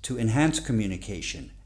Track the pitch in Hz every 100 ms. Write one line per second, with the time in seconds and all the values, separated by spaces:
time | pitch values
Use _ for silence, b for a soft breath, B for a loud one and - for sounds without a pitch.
0 | - 123 113 127 156 156 - 110 98 90
1 | - 90 - 82 - -